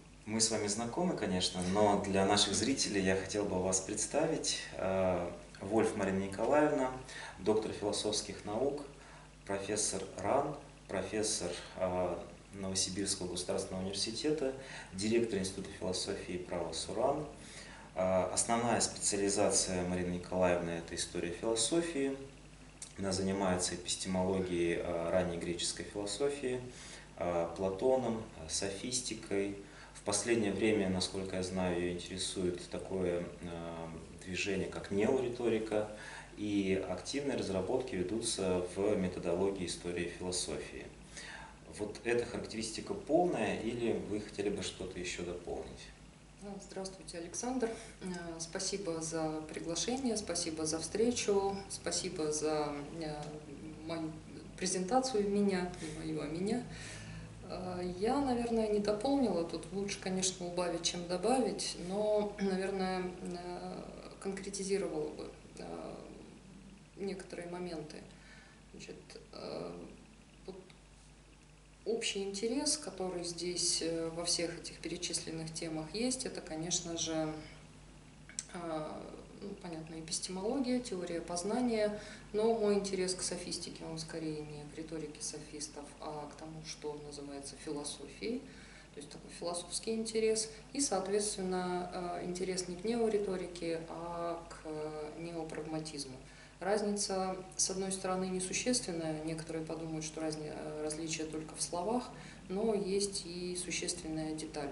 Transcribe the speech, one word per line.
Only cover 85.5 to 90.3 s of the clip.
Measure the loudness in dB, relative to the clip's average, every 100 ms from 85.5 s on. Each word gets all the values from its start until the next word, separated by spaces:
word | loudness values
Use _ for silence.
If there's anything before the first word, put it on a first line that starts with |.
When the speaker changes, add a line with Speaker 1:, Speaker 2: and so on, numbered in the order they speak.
| -8 -8 -8 -12 -10
Speaker 2:
а | -8 -6 -8
к | -10
тому, | -10 -10 -10
что | -8 -6 -6 -8
называется | -10 -8 -8 -8 -8
философией, | -4 -4 -4 -8 -10 -6 -2 -2
то | -4 -16 -16 -18 -16 -14
есть | -12
такой | -12 -12 -6
философский | -4 -4 -4 -4 -2
интерес, | -2 0 2 4